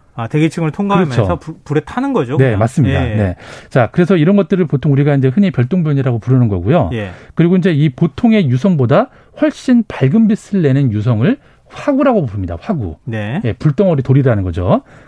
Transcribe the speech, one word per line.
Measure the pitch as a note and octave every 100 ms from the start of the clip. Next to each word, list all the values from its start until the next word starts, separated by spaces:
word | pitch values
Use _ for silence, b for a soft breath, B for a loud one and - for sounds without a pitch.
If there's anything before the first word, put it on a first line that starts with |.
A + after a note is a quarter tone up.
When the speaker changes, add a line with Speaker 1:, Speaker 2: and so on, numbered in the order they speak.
| _
Speaker 1:
아, | - A2+
대기층을 | D3+ D#3+ - D#3+
통과하면서 | D3 G3+ G3 E3+ B2
Speaker 2:
그렇죠. | G#2 F3
Speaker 1:
불-, | - -
불에 | - D3
타는 | - - C#4
거죠, | B3 A#2+ C#3
Speaker 2:
네, | C3
Speaker 1:
그냥? | G#2
Speaker 2:
맞습니다. | A#2 - G#2 F2 E2+
Speaker 1:
예. |
Speaker 2:
네. | G#2+ F#2+ - B B B
자, | C3+ A2
그래서 | - E3+ F#3
이런 | D#3 G3+
것들을 | F3+ F#3 E3
보통 | C#3 D3+
우리가 | C#3 D3 C#3+
이제 | C3
흔히 | D#3+ G3
별똥별이라고 | C3 B2 F#3 D#3 C#3 C3 A#2
부르는 | - C3 A#2
거고요. | F#2 F#2+ E3 G#2
Speaker 1:
예. | A#2 G2 F2+ B
Speaker 2:
그리고 | - E3+ F#3
이제 | F#3
이 | D3 D#3
보통의 | - E3+ - A#3 A3 C#3+
유성보다 | B2+ G3 D#3 A#2 D#3 - b b -
훨씬 | D4+ - - B3 -
밝은 | - C3+ G#3+ G#3+
빛을 | A3 - G3
내는 | C#3+ C3+ C3+
유성을 | G#2 G#2+ A2 D3+ C#4 b b _
화구라고 | - - C4+ D4 A3 B2+
부릅니다. | G2+ F2 E2+
화구. | - E3 F#2 D2+
Speaker 1:
네. | - A2 G#2 D#3
Speaker 2:
예, | B2
불덩어리 | F#2 D3+ C#3 G3 C#3+
돌이라는 | B2+ C3+ C3 G#2+
거죠. | F#2 E2+ F#2 A3+ B B